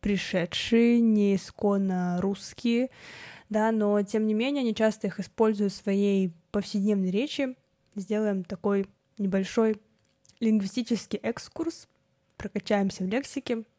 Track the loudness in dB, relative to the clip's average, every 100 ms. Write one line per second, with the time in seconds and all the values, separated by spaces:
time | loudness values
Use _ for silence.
0 | 0 -2 0 -2 -2 -4 2 4 6 6
1 | 4 4 4 2 -2 -2 0 2 0 0
2 | -2 -2 -2 -4 -8 -4 0 0 0 -6
3 | -20 -18 -20 -20 _ 0 2 2 2 2
4 | 2 0 2 2 0 0 -2 2 2 2
5 | -6 -6 -10 2 2 2 -2 -2 -2 2
6 | 4 4 0 -4 _ -4 -2 -2 0 2
7 | 0 0 -2 -2 -4 -4 _ _ _ -12
8 | -4 -2 0 -2 -4 -4 0 0 -2 _
9 | _ -4 -2 0 0 2 2 0 _ _
10 | _ _ _ _ 2 2 0 -4 -2 -2
11 | -2 -6 -4 -8 -12 -6 -6 -6 -20 _
12 | _ _ _ _ -8 -8 0 0 0 -2
13 | -4 -2 -4 -8 -6 -6 -6